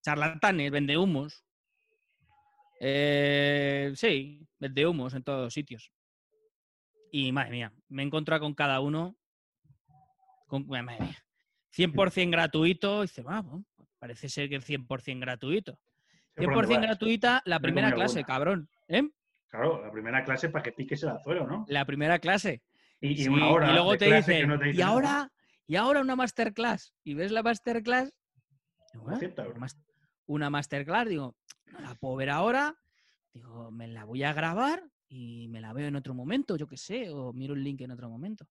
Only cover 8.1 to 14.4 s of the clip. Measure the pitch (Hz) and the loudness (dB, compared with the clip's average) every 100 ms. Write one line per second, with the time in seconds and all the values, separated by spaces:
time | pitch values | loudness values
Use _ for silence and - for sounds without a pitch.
8.1 | 156 156 160 151 143 143 135 139 156 175 | -4 0 -2 -2 -2 0 0 0 -2 -4
9.1 | 214 _ _ _ _ _ _ _ _ _ | -10 _ _ _ _ _ _ _ _ _
10.1 | _ _ _ _ 139 139 131 120 117 - | _ _ _ _ -8 -6 -8 -8 -8 -10
11.1 | - _ _ _ _ _ - 175 151 185 | -10 _ _ _ _ _ 0 0 4 2
12.1 | 185 180 170 160 151 165 185 202 208 196 | 2 2 2 2 4 4 2 0 0 -2
13.1 | - 123 208 170 156 208 _ _ _ 120 | -6 -8 -8 -8 -12 -14 _ _ _ -16
14.1 | 120 143 - | -12 -8 -6